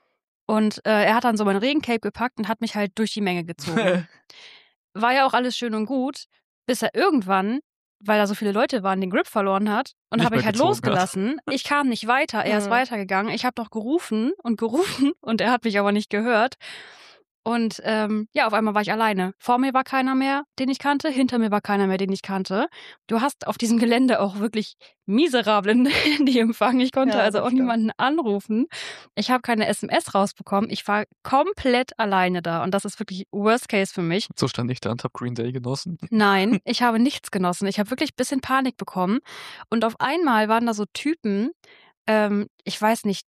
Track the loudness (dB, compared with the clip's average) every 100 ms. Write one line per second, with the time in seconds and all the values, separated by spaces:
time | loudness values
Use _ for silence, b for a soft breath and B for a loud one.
0 | _ _ _ _ -2 2 2 0 2 4
1 | 4 4 2 2 2 2 0 0 0 -2
2 | -4 -4 -6 -4 -6 -4 -4 -4 -4 -2
3 | -4 -2 -2 -2 -6 -10 -4 0 2 0
4 | -2 B B B B B B B _ -2
5 | 2 4 4 2 0 -4 -4 -2 -2 -2
6 | -2 -6 -16 _ _ _ -4 -2 0 2
7 | 2 2 2 0 0 -4 -8 _ _ _
8 | 0 2 2 0 -2 0 0 0 0 -2
9 | 0 -2 -2 -2 0 2 0 0 -4 -12
10 | _ 0 2 2 0 2 2 2 0 0
11 | 0 -2 -2 -4 -4 -6 0 0 0 0
12 | 0 0 0 -2 0 0 2 0 0 -4
13 | -2 -2 -2 -2 -4 -4 -8 -6 -2 -2
14 | 0 -2 0 -2 -4 -2 0 0 0 2
15 | 0 0 -2 0 2 0 0 2 2 0
16 | 0 -2 2 2 2 -2 B B B B
17 | B B _ _ -2 0 0 -2 -2 -2
18 | 0 -2 -2 0 2 2 2 2 0 0
19 | 2 2 -2 -4 0 2 2 0 0 0
20 | 0 2 2 0 -4 -4 -2 0 0 0
21 | 0 2 2 2 2 0 0 2 2 2
22 | 0 -4 -4 -6 -2 -2 -2 B B B
23 | -4 -2 0 -2 -6 -2 0 2 4 4
24 | 4 2 0 -2 -4 -4 -6 -12 b b
25 | -2 2 4 2 2 2 4 4 4 2
26 | 2 2 4 4 2 2 2 2 2 2
27 | 2 2 2 2 2 2 2 2 0 0
28 | 0 2 0 -2 -2 -2 -2 B B B
29 | B -6 0 0 0 0 0 -2 -2 -2
30 | 0 0 0 -4 -4 -2 -2 -4 -2 -2
31 | -4 _ 0 0 0 0 0 0 0 -4
32 | 0 2 2 0 -2 -2 0 -2 -2 -8
33 | -10 -10 -8 -2 2 2 0 -2 0 -2
34 | -2 -2 -4 -4 -2 -2 -4 -4 -6 -4
35 | -6 -6 -6 -4 -6 -4 -4 -6 -6 -10
36 | -2 2 4 4 2 0 -2 0 2 4
37 | 2 0 -6 -2 -2 0 -2 -2 -4 -4
38 | -4 -4 -4 -4 0 0 0 -6 -8 -2
39 | 0 0 B B B B -4 0 0 0
40 | -2 0 2 2 2 2 0 -2 -6 -4
41 | -4 -2 -2 -2 -2 -6 b b b _
42 | 0 2 2 0 -2 _ -12 -2 0 0
43 | -2 -4 -8